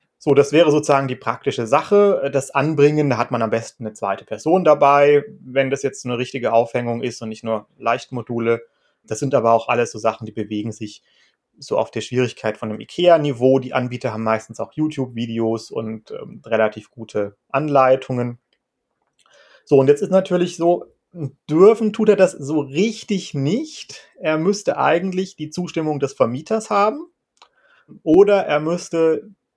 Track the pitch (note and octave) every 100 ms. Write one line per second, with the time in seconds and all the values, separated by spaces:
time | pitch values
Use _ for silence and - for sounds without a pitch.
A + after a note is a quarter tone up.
0 | _ _ D3+ C3+ C3+ D3+ D#3 D3+ D3+ C#3
1 | C3+ B2+ - A#2+ - C3 A2+ C#3+ D#3 G3+
2 | G3+ F#3+ C#3 C3+ - C#3 D3 D3 D3 D3+
3 | C#3+ A#2 A#2+ A#2+ A2+ A2+ A2+ - A2 -
4 | G2+ G2 - G#2+ D3+ F#3 D#3+ D3 C#3+ C#3+
5 | C#3+ D3 C#3+ - C3 B2+ C3+ C3 C3+ -
6 | B2 A#2+ B2 C3+ A#2 A#2 A#2+ B2 A#2+ A#2
7 | A#2+ - A2 A2 A2+ A2 - _ A2+ B2+
8 | - B2+ A2+ A#2 A#2 A#2 - _ _ _
9 | - A2 C#3 C3+ A2+ A2+ - A#2+ A#2 G#2+
10 | A2 G#2+ A2 A2 G2+ G#2 A2 G#2+ G#2+ -
11 | _ _ _ _ _ _ - - A#2 A#2+
12 | - B2 B2 - G#2+ G#2+ A2 G#2+ A2+ -
13 | F3 E3 D3 A#2+ C3 C3+ B2+ C3 B2 B2
14 | C3 A2+ A2 A2 - A2 G#2 - D#3 D3
15 | B2+ A#2 A#2 A2+ A2+ A2+ - - A2 A2
16 | - - - - A#2 A2 G#2+ G#2+ - -
17 | A2 G#2+ G2+ _ _ C3+ D3+ C#3 C3 C3
18 | - B2+ B2 A#2+ _ _ _ _ _ _
19 | _ _ _ _ _ _ - C#3 C3+ D3
20 | G3+ F#3+ F#3 F3+ F3 - E3+ F3 - _
21 | _ F3+ C#3+ _ - D#3 G3 A3+ A3 G#3+
22 | G#3+ G3 F#3 - C#3 D#3 C3 C#3+ A3 A3
23 | - G3 - C#3+ C#3 A3+ D#4 - - -
24 | _ - E3 D#3 E3+ G3+ - - C#3 E3+
25 | F#3+ F#3 F#3+ - D3+ - F3+ - D#3 D3
26 | C3+ - A#2 B2 - A3 G#3+ G#3 G#3 C#4+
27 | F4 _ _ _ _ _ _ _ _ -
28 | E3 E3 G3+ G3+ F#3 D3+ D#3 F3 - E3+
29 | D#3+ D#3 - _ _